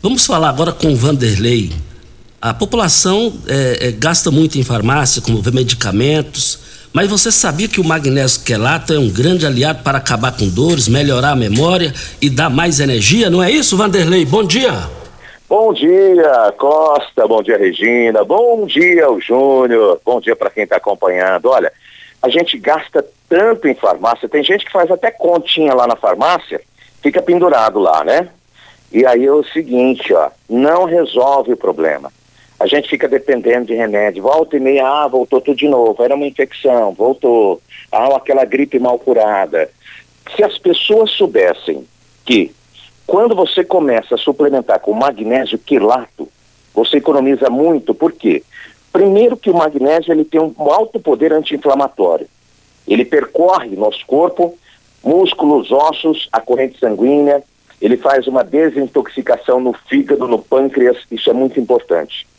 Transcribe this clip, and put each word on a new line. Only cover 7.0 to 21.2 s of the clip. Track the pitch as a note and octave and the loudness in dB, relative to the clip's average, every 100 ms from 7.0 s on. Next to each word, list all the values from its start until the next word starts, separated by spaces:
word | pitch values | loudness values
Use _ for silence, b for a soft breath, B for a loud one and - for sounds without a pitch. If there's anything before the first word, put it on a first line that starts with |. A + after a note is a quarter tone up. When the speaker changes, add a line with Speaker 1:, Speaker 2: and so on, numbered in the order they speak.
| G3+ | 0
Speaker 1:
você | G3+ A#3 | 0 0
sabia | G#3+ F#3 D3+ G#3+ | 0 0 -2 -4
que | - | -2
o | E3 | 0
magnésio | D#3+ C#3 C3+ C3+ - | 0 0 0 0 -2
quelato | - A2 A#2 D#3+ - | -2 -2 0 -2 -2
é | D#3 | 0
um | A#2+ | 0
grande | F#2+ D3 F3+ D3+ | 0 0 0 -2
aliado | B2 D3 D#3 | -2 -2 -2
para | D3 C3+ | -4 -4
acabar | - A#2+ B2+ | -4 -4 -4
com | - G2+ | -4 -4
dores, | F2+ D#3 E3+ G#2+ | 0 0 0 0
melhorar | C3 C#3+ B2+ C#3 | 0 0 0 0
a | C3+ | 0
memória | A2 A2 E3 F3+ E3 C3 B B | 0 0 2 0 -2 -6 B B
e | C#3+ | -2
dar | B2+ D#3+ | 0 0
mais | C3 E3+ C#3+ | 0 0 0
energia? | C#3 A#2+ G2 G#3+ G#3 | 0 0 2 2 2
Não | F3 | 2
é | F3+ | 2
isso, | D4+ - F#3+ | 2 0 0
Vanderlei? | G#3 F#3+ E3 F#3 D3+ | 0 2 2 2 2
Bom | G3 | 0
dia. | G3 G3+ B3+ B2 E2 - - B B B _ | 0 0 0 -2 -10 -14 -20 B B B _
Speaker 2:
Bom | G3 A3 | 0 2
dia, | E3+ D#3 F#3 G3 F3+ D#3 B2+ G#2+ - | 2 2 4 6 6 4 4 2 2
Costa. | C#3 D#3 D#3 D3 - - G#2+ | 0 2 2 0 -2 -2 2
Bom | A2+ | 2
dia, | G#2+ G#2+ | 2 0
Regina. | G2 E2 G#2+ A#2+ A#2 A2 G#2 | 0 0 0 2 2 0 0
Bom | F#3 A#3+ A3+ G3 | 2 2 0 -2
dia, | C#3 F3 E3+ D3 | 0 2 4 2
o | G#2+ | 0
Júnior. | - A#2+ C#3 C3+ B2+ A#2 G#2 E2+ - | -2 0 2 2 2 2 2 2 -2
Bom | A#2+ | -2
dia | A2 A2+ | -2 -4
pra | G2+ | -4
quem | - G2+ | -6 -4
tá | F#2 | -2
acompanhando. | - G2 F#2+ F2+ | -2 -2 -2 0